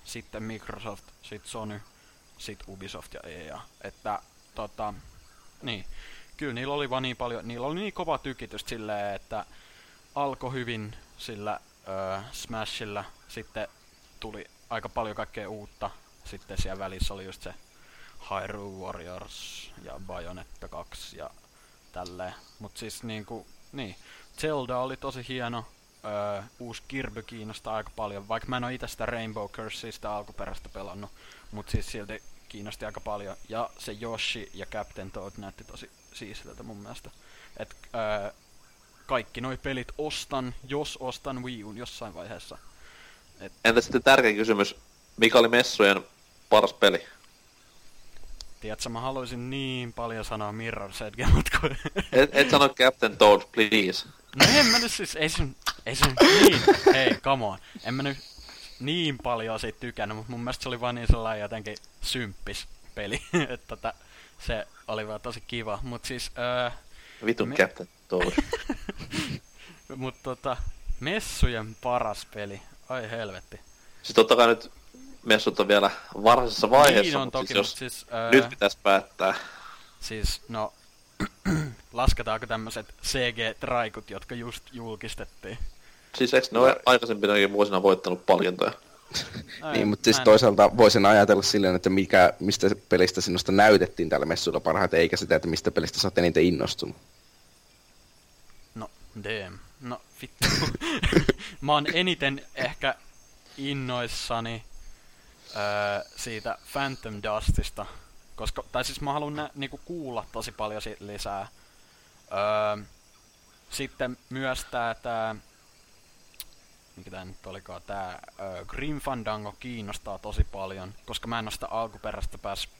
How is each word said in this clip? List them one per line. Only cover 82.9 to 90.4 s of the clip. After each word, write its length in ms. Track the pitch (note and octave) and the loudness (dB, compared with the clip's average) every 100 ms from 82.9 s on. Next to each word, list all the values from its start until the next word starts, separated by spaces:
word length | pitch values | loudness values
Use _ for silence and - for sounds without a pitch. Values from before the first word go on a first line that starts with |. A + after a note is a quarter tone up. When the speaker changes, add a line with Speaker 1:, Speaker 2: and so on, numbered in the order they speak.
| - | -12
Speaker 1:
C 300 | - C3+ B2 | -6 -4 -4
G-traikut, 760 | A#2 A2+ - B2 B2 A2 A2 G2 | -4 -6 -6 -4 -4 -4 -8 -12
jotka 240 | G2 - | -14 -12
just 280 | B2 A#2 A2 - | -12 -10 -12 -14
julkistettiin? 840 | B2+ A2+ G#2+ A2+ - G#2 - F#2+ A2+ - - - - _ | -14 -12 -10 -10 -12 -14 -14 -14 -8 -8 -8 -20 -20 _
Speaker 2:
Siis 200 | - B2+ | -4 2
eiks 160 | C3 B2+ | 2 2
ne 60 | A#2 | 6
ole 180 | C3 B2+ - | 6 6 6
aikaisempinakin 640 | B2 A#2 G#2 G2+ G#2 G2 | 4 4 0 4 4 4
vuosina 300 | G2+ G#2 F#2+ | 4 4 6
voittanut 440 | G2 F#2 - F2+ - | 6 6 2 0 4
palkintoja? 460 | F2+ F2+ F2+ - - - - - - - - - - | 4 4 2 -2 -2 -12 -20 -10 -8 -8 -10 -14 -10
Speaker 1:
No 100 | D#3 | -4
Speaker 3:
Niin, 100 | - | 0
Speaker 1:
en, 60 | G#2 | 2
Speaker 3:
mut 160 | G#2 | 4
siis 120 | - A2 | 4 6
Speaker 1:
mä 40 | |
en 40 | |
Speaker 3:
toisaalta 520 | A#2+ A2 | 10 10